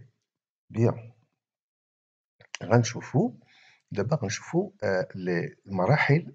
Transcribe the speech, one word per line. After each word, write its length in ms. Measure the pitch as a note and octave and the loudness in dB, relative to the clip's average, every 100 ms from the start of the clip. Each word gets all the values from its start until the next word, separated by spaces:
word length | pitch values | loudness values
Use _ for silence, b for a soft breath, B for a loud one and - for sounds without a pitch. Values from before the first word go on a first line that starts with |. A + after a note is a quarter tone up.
| - _ _ _ _ _ - | -14 _ _ _ _ _ -10
Bien. 260 | G#2 A2+ - - _ _ _ _ _ _ _ _ _ _ _ _ _ - - | 0 0 0 -10 _ _ _ _ _ _ _ _ _ _ _ _ _ -18 -10
غنشوفوا، 680 | F2 A#2 A#2 - - C3 A#3 - b b b b b | 4 4 4 -2 -2 0 0 -2 b b b b b
دابا 240 | - B2 D#3 | -4 -2 -2
غنشوفوا، 540 | G2 - - E3+ G3+ - | -2 -6 -4 -2 -2 -4
آه، 240 | G#2 F#2+ F#2 F#2+ | -2 -2 -2 -6
لي 400 | F2+ F2 E2+ - - | -2 -2 -2 -10 -8
المراحل 640 | F#2+ F#2 C#3+ - D3 - | -2 2 2 4 2 0